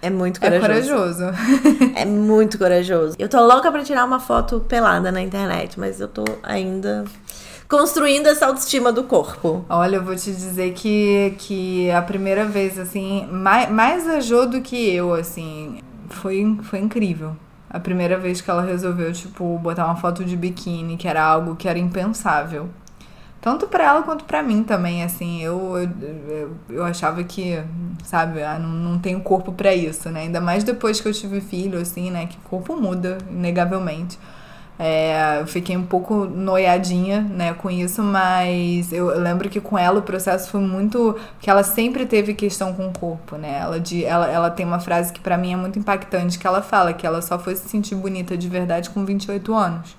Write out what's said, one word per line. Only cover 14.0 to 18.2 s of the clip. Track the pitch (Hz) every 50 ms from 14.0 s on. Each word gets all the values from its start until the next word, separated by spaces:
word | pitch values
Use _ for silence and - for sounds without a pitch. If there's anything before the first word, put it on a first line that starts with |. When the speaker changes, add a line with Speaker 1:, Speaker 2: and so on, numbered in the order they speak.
| 330 330
Speaker 2:
a | 320 302
Jô | 254 226 233 240 254
do | 247 240 262
que | 254 - 254 247 233 208 180
eu, | 175 180 180 175
assim, | 165 165 170 - - 165 160 156 151 151 151 123 - - - - - - -
foi, | - - - 190 190 196 208 214 220 208 214
foi | - - 190
incrível. | 196 220 214 240 214 190 170 160 156 156 160 156 - - - - - -
A | - 175
primeira | 175 180 180 180 175 170 185
vez | 185